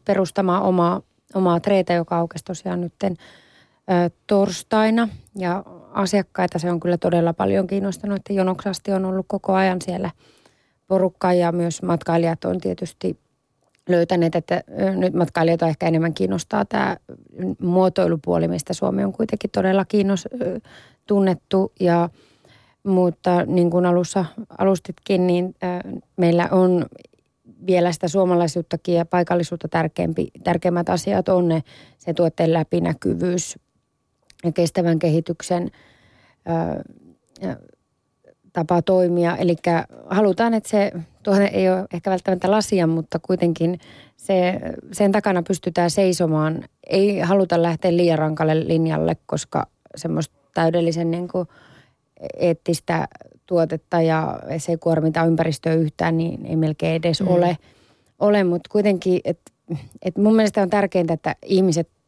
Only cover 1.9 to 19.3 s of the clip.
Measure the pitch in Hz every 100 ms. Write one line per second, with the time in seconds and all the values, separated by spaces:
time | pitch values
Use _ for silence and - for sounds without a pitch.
1.9 | 175 165 170 170 165 - 175 185 180 175
2.9 | - 196 170 - - _ _ _ _ -
3.9 | 180 175 - - 202 196 175 - 220 220
4.9 | 226 226 - - 196 180 175 - 175 -
5.9 | - 196 202 185 - 180 170 170 175 175
6.9 | 175 - 170 170 165 190 196 190 196 196
7.9 | 180 208 196 - 196 185 180 202 185 -
8.9 | 196 190 190 185 196 - 190 190 180 -
9.9 | 175 175 - _ _ _ _ _ _ -
10.9 | 190 185 - 185 180 170 170 170 160 180
11.9 | 170 - 170 170 165 - 185 185 180 175
12.9 | - 185 170 _ _ _ _ _ _ -
13.9 | 175 170 180 165 170 - 175 - - 190
14.9 | 190 185 165 165 - 165 170 165 156 170
15.9 | 165 165 151 190 190 - 208 202 - -
16.9 | 180 - - - - 185 - 180 180 185
17.9 | 185 175 165 - 175 165 170 - 185 -
18.9 | 196 196 190 220